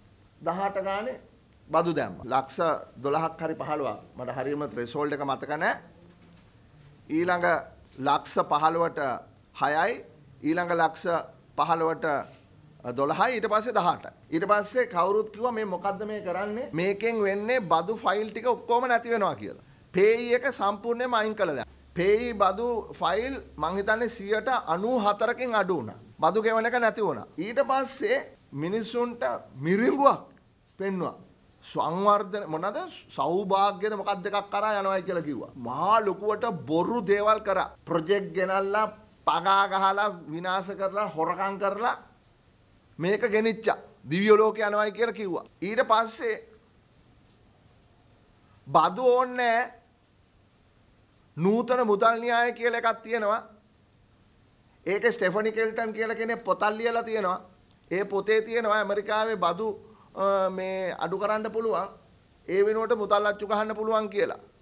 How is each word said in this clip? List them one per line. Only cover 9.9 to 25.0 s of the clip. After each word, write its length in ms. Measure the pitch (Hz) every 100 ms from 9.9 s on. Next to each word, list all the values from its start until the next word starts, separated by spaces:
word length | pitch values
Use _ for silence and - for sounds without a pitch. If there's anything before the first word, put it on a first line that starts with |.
| 262 - - - -
ඊළඟ 300 | 151 170 175
ලක්ෂ 340 | 170 160 - 180 160 - - - -
පහළොවට 500 | 151 165 160 160 160 135 - - - - - - 123 127
දොළහයි, 380 | 143 156 226
ඊට 120 | 233 208
පස්සේ 260 | 214 240
දහඅටයි. 380 | 214 175 135 - - -
ඊට 120 | 165
පස්සේ 420 | 190 208 202 254 240
කවුරුත් 440 | 175 180 214 214
කිව්වා, 220 | 202 247
"මේ 120 | 220
මොකද්ද 400 | 214 180 196 185
මේ 160 | 214 214
කරන්නේ? 500 | 180 180 208 214 277
මේකෙන් 500 | 156 190 202 226 226
වෙන්නේ 360 | 196 196 214 254
බදු 360 | 180 165 175 220
ෆයිල් 340 | 185 202 220
ටික 160 | 226 240
ඔක්කොම 400 | 220 - 240 254
නැති 240 | 233 233
වෙනවා" 240 | 233 185
කියලා. 280 | 123 104 - - - -
පේයි 420 | 180 208 233 240
එක 120 | 247 262
සම්පූර්ණයෙන්ම 680 | 214 196 208 233 233 254
අයින් 200 | 233 214
කළා 200 | 214 175
දැන්. 120 | 131 110 - -
පේයි 380 | 170 190 214 240
බදු 600 | 208 190 190 240 226 -
ෆයිල් 500 | 135 170 196 254 262 - -
මං 200 | 156 196
හිතන්නේ 320 | 202 220 233
සියයට 400 | 233 202 214 220 247 -
අනූ 320 | 175 220
හතරකින් 560 | 254